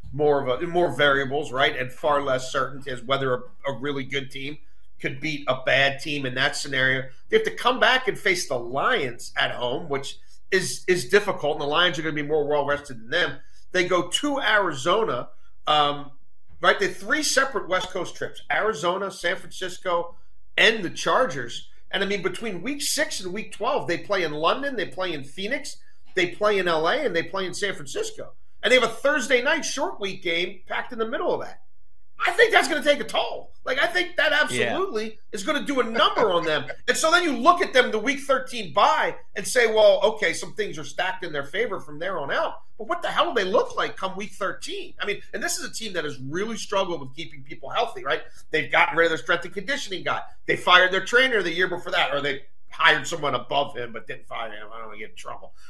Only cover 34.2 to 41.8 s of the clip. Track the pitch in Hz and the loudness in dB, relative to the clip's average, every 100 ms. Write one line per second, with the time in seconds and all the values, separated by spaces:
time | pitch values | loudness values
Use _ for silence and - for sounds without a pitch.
34.2 | 302 294 294 - - 311 381 220 220 - | 2 2 2 2 0 0 -2 -2 -4 -8
35.2 | - 208 196 285 208 269 226 226 349 - | -8 -6 -2 -2 0 0 0 4 4 4
36.2 | 220 170 160 151 135 - - 247 320 349 | 4 4 2 0 -2 -6 0 2 6 6
37.2 | 349 240 269 349 294 262 233 214 214 277 | 4 4 6 6 6 4 4 2 0 -2
38.2 | - 262 - 240 190 139 247 302 202 - | 0 0 0 -6 -2 4 4 4 0 -2
39.2 | - - - 247 226 214 214 190 208 220 | -8 -6 0 2 4 8 8 8 4 2
40.2 | 175 160 180 147 202 151 139 - 185 180 | 0 0 -6 -4 -4 -4 -8 -4 -2 -2
41.2 | 170 147 139 185 233 175 | -6 -6 -4 -2 -2 -4